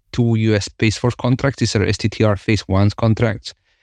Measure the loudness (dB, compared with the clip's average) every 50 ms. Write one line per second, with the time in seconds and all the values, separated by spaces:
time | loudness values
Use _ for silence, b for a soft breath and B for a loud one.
0 | _ _ -4 -2 0 0 0 0 2 2 0 0 -2 -4 -4 0 0 0 0 0
1 | -2 -4 -2 -2 -2 -2 -2 0 -2 -2 -2 -2 -2 0 0 0 0 0 -2 -2
2 | -4 -4 0 0 0 0 0 0 -2 -2 -2 -2 0 0 0 2 2 2 0 0
3 | 0 0 0 0 0 -2 -4 -6 -12 -16 -20 _ _ _ _ _